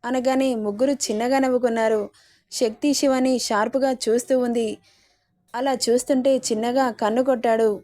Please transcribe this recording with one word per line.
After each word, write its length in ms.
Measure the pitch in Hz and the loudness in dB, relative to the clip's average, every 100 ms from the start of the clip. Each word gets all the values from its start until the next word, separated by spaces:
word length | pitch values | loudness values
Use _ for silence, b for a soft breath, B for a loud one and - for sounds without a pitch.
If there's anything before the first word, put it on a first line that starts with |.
అనగానే 440 | 240 254 254 262 269 | -2 -2 0 2 0
ముగ్గురు 400 | 233 208 202 269 | 0 -4 0 0
చిన్నగా 440 | 277 - 214 240 269 | 0 -2 -2 0 0
నవ్వుకున్నారు. 640 | 262 247 240 226 220 220 208 b b b b | 2 0 0 0 0 0 -2 b b b b
శక్తి 360 | - 233 220 294 | -4 -4 0 -2
శివని 400 | 269 277 262 262 254 | 2 2 2 2 0
షార్ప్గా 520 | - 214 226 262 269 | 0 0 0 0 0
చూస్తూ 420 | 254 - 233 240 262 | 0 0 -2 2 0
ఉంది. 300 | 240 233 220 - b b b b b _ _ | 0 -2 -4 -6 b b b b b _ _
అలా 180 | 233 269 | -4 -2
చూస్తుంటే 580 | 262 - 240 - 269 262 262 | -2 2 0 2 0 2 0
చిన్నగా 500 | - 220 233 254 262 | 0 -2 0 0 0
కన్ను 320 | 220 208 226 | 0 -2 0
కొట్టాడు. 460 | 262 247 233 226 220 202 | 0 0 2 2 2 0